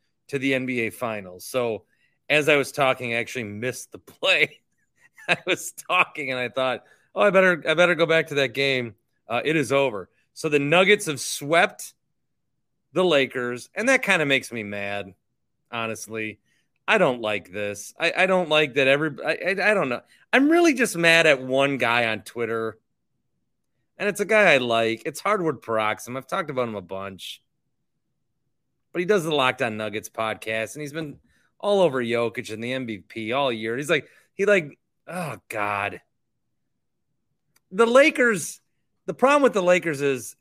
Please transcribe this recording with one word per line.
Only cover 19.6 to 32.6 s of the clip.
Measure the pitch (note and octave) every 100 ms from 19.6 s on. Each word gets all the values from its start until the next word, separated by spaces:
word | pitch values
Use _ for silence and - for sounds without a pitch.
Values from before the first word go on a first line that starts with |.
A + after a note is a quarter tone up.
| F#3+
I |
don't | G#3 C#3+
know. | A#2+ - _ _
I'm | B3 C#4+
really | E4 E4+
just | B3 A#3 E3
mad | E3+ E3 D#3+
at | C3+
one | C3 C3 C#3 C3+
guy | A#2+ A#2+ A2+
on | A2
Twitter, | - A#2+ A2+ A2+ A2+ G#2+ _ _ _ _ _ _ _ _ _ _ _ -
and | G3+
it's | G3
a |
guy | F#3 G#3+ G3
I | C#3
like. | B2 A2+ A2+ A2+
It's | D#3+ C#3+
Hardwood | G3 G#3 E3 C3
Proxim. | - A2+ G#2+ G#2+ - C3
I've | -
talked | F#3 D#3
about | C3 A#2+
him | G#2
a |
bunch. | F2+ F#2+ G2 F#2+ - - _ _ _ _ _ _ _ _ _ _ _ _ _ _ _
But | E3+
he |
does | F3+ F3+
the | D#3+
Locked | D3 B2+ B2+
On | B2 G#2+
Nuggets | A2 G#2 -
podcast, | - A2 G#2+ A2 A2 A2
and | D3
he's | D3
been | D3+ D3 - _ _ _ _
all | G3+ G3+
over | F3 C3
Jokic | A#2 A#2 A#2 A2+ G#2
and | G#2+